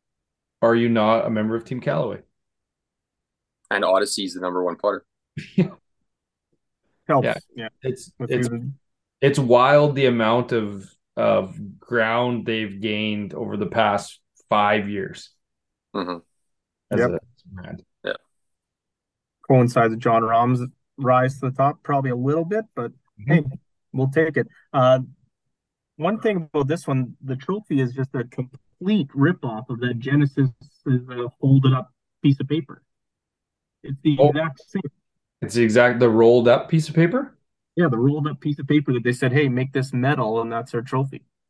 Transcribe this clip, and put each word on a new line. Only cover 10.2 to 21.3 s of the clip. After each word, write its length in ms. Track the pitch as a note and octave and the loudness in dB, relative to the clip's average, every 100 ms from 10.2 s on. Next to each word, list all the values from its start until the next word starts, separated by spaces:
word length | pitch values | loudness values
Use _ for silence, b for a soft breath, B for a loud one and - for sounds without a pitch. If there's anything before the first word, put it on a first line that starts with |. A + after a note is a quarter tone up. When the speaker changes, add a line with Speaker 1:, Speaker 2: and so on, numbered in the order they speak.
| A2 A#2+ A#2+ | 2 2 0
Speaker 1:
of, 400 | A#2 G#2 G2+ G2 _ _ - | -2 -4 -8 -16 _ _ -2
of 400 | A2 G#2+ F#2+ G2+ G2+ - | 0 0 -2 -8 -16 -18
ground 640 | - A#2+ A2 A#2 B2 A#2+ G#2+ | -6 -2 0 0 -2 -4 -4
they've 340 | A2 G#2+ G2 | -6 -6 -6
gained 520 | A2 G#2+ G#2+ G#2 G2+ | -4 -2 -4 -4 -6
over 240 | - G#2+ G#2 | -8 -8 -6
the 100 | G2+ | -2
past 520 | A#2 G#2+ G2+ - - _ _ - | 0 2 0 -4 -16 _ _ -2
five 380 | G#2+ G#2 G#2+ G2+ | 0 2 0 -2
years. 400 | G2+ F#2 - - _ _ _ _ _ _ | -8 -8 -12 -20 _ _ _ _ _ _
Speaker 2:
Mm-hmm. 240 | G2+ F2+ F2 - _ _ _ _ _ - | -8 -8 -10 -14 _ _ _ _ _ -6
Speaker 1:
As 100 | G#2 | -2
Speaker 3:
Yep. 100 | A#2 | -2
Speaker 1:
a 80 | E2 - _ - | -4 -10 _ -20
brand. 300 | F#2 E2+ - _ _ | -18 -16 -18 _ _
Speaker 2:
Yeah. 80 | - - _ _ _ _ _ _ _ _ _ _ _ _ - | -10 -10 _ _ _ _ _ _ _ _ _ _ _ _ 2
Speaker 3:
Coincides 420 | C3 A#2+ B2 A#2 | 4 4 2 0
with 100 | A2+ | 0
Jon 220 | A#2+ A2+ | 0 2
Rahm's 380 | A2+ A#2 A#2+ B2+ B2 - _ - | 2 2 2 0 -4 -14 _ -6
rise 400 | C3+ B2+ - | 0 2 0